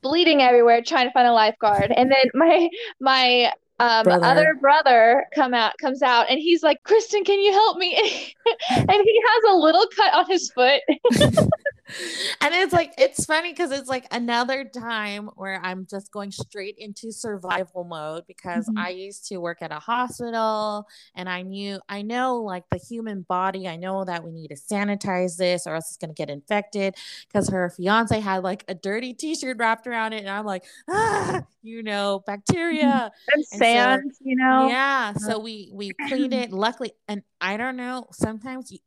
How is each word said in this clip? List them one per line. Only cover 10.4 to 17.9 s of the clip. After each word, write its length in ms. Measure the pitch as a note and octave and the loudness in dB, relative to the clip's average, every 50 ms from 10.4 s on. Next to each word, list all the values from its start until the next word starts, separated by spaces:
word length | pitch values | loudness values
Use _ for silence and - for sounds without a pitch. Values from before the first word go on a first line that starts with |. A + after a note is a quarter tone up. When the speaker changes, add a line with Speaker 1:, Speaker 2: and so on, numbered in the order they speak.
| - - _ | -2 -4 _
Speaker 1:
foot. 280 | B3 B3 B3+ C#4+ C#4 - | 2 4 4 4 2 2
<laughs> 1500 | - D4 - _ B4 A#3+ - - - - - - - - - _ C#5+ - _ _ - - - F4 E4+ E4 - - - - - - | 0 -2 2 _ 2 4 4 4 4 4 2 2 2 0 -2 _ -8 -8 _ _ -18 -14 -12 -10 -10 -8 -8 -8 -8 -4 -2 -2
Speaker 2:
And 120 | D4 E4 | 0 2
it's 180 | F4+ F#4+ D#4+ F4 | 2 0 2 2
like, 220 | F4 E4 - - - | 0 0 0 0 2
it's 260 | C4+ C4+ - - - | 2 2 2 -4 -4
funny 280 | - D#4 D#4 E4+ F4 D#4+ | 0 0 0 0 -2 -4
'cause 160 | - F4+ C#4+ C4 | -4 -4 -4 -4
it's, 160 | C#4 C4 B3 | -6 -6 -6
like, 180 | C4 B3+ B3 - - | -6 -8 -6 -8 -6
another 520 | A#3+ A#3+ A#3 A#3+ A#3 B3+ B3 C4+ C4+ C#4 | -6 -4 -2 0 0 0 -2 -4 -6 -6
time 640 | - - B3 A3+ A#3 A#3 A3 G#3 G#3 G3+ G#3 G#3 G#3+ - | -10 -14 -14 -10 -8 -6 -6 -6 -6 -8 -10 -12 -14 -14
where 240 | - F#3+ F#3+ F#3+ F#3 E3 | -14 -10 -10 -10 -8 -8
I'm 220 | F#3 F#3 F#3 F#3 | -8 -8 -8 -10
just 260 | - - G3 G3 - _ | -10 -12 -12 -12 -12 _
going 200 | G#3 G3+ G3+ F#3+ | -12 -12 -12 -12
straight 440 | - - _ _ G#3 F#3+ G3+ G#3 _ | -14 -14 _ _ -14 -12 -12 -14 _
into 340 | G#3 G#3+ G3+ - - A3+ G#3+ | -18 -18 -18 -16 -16 -16 -14
survival 720 | - - A#3 G#3 F#3+ F3 F3+ F#3 F#3 F#3+ F3+ _ F3+ F3 | -12 -10 -10 -10 -10 -8 -6 -6 -6 -6 _ _ -14 -12
mode 400 | F3 | -10